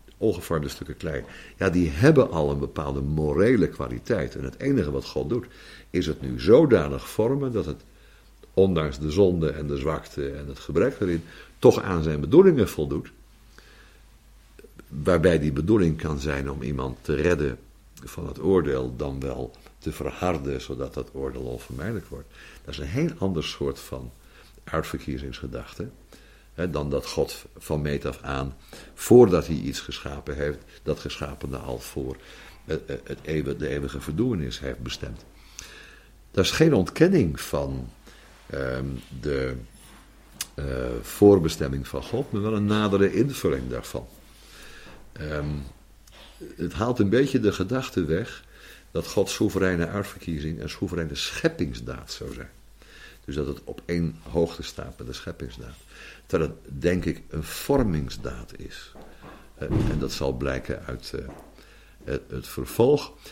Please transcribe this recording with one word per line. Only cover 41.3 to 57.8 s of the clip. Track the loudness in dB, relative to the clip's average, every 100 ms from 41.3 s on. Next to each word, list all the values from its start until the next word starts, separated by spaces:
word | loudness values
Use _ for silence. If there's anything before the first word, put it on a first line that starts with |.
| 10 6 0 -4 -4 -6
van | -8
God, | -4 -4 -4
maar | -4
wel | -2
een | 0 2
nadere | 2 4 4 4
invulling | 4 0 0 0 0 -4
daarvan. | -8 -8 -10 -10 -18 -20 -20 -20 -20 -20 -18 -20 -20 -18
Ehm, | -12 -8 -4 -4 -6 -8 -16 -20 -20 -20 -20 -20 -18 -14 -8
het | -6
haalt | -2 0 2
een | 4
beetje | 4 4 4
de | 2
gedachte | 2 -2 -2 -2 -2 0
weg | 0 -2 -10 -20 -20 -20 -20 -8
dat | -6 -2
Gods | 0 0
soevereine | 2 0 2 2 2 0
uitverkiezing | -2 -6 -8 -8 -6 -6 -6
een | -8
soevereine | -6 -4 -4 -4 -4
scheppingsdaad | -6 -2 -2 -2 -4 -4 -10 -10 -12
zou | -12 -10
zijn. | -12 -14 -18 -20 -20 -20 -20 -20 -18 -8
Dus | -4
dat | -4
het | -6
op | -10 -12 -4
één | -2 -2 -4 -4
hoogte | 0 0 -2
staat | -12 -10 -12 -12
met | -12
de |
scheppingsdaad. | -12 -10 -10 -12 -12 -16 -18 -20 -20 -20 -20 -2
Terwijl | 0 0
het, | -4 -12 -2
denk | 0 2 0
ik, | -4 -6
een | -8
vormingsdaad | -6 -6 0 2